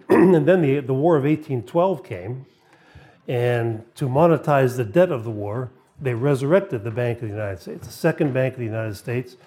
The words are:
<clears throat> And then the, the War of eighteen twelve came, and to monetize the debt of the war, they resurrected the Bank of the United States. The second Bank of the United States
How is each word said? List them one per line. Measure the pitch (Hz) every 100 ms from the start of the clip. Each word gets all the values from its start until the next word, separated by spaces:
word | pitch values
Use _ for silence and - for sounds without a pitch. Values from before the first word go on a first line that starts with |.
<clears throat> | -
And | - 185 170 147
then | 185
the, | 147 143
the | 127
War | 135 160 160
of | 139
eighteen | 151 151 131
twelve | 110 170 185 165 -
came, | 95 92 131 135 _ _ _ _ - - _ -
and | 123 120 120 117 110 107 -
to | 139
monetize | 131 170 156 - 143 135 120
the | 110
debt | 127 180
of | 139 113
the |
war, | 107 101 110 127 _ _ -
they | 139
resurrected | 117 139 139 139 185 196 120
the | 107
Bank | 110 120 117
of |
the | 113
United | 104 104 92
States. | - - -
The |
second | - 170 156 151
Bank | 127 131
of | 123
the | 117
United | 110 113 101
States | - 123 127 -